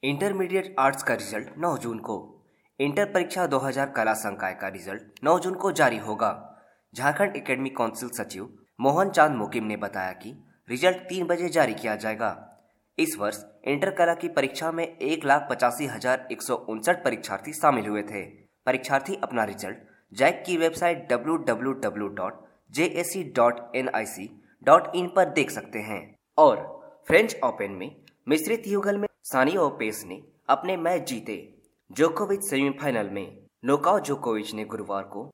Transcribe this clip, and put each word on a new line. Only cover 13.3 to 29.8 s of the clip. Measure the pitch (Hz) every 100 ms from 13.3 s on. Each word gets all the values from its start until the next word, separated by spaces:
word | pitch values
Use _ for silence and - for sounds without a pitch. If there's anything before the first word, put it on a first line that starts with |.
| 98 - -
Inter | - 143 190
कला | 190 170
की | 170 170
परीक्षा | 165 135 - 160
में | 165 165 -
एक | 135 156
लाख | 147 143 147
पचासी | 127 123 120 143
हजार | 110 120 107 -
एक | 113
सौ | -
उनसठ | 127 - 110 110 180
परीक्षार्थी | 135 113 - 98 -
शामिल | 151 156 127 107
हुए | 104
थे। | 104 104 92 - _ _ -
परीक्षार्थी | 131 - 139 139 196
अपना | - 120
result | 107 98 95 110 - _ _
जैक | 98 139 175 -
की | 175
वेबसाइट | 165 160 175 170 -
डब्ल्यू | 120 143 165
डब्ल्यू | 139 113 127
डब्ल्यू | 135 110 98 101
डॉट | 104 92 - - _ _
जे | -
ए | 180 -
सी | 175 196
डॉट | 151 127 120 120 - 123
एन | 127
आई | 104 110
सी | - 101 - _ _
डॉट | - 160 175
इन | 175 180 190
पर |
देख | 175 - 139
सकते | - - 113
हैं। | 107 101 80 _ _ -
और | 151 107 - - - - -
French | 165 220 -
Open | - - 98
में | 95 95 - - _ -
मिश्रित | 156 156 226 214
युगल | 202 196 202
में | 208 _
सानिया | - 135 131 190
ओपेस | 151 -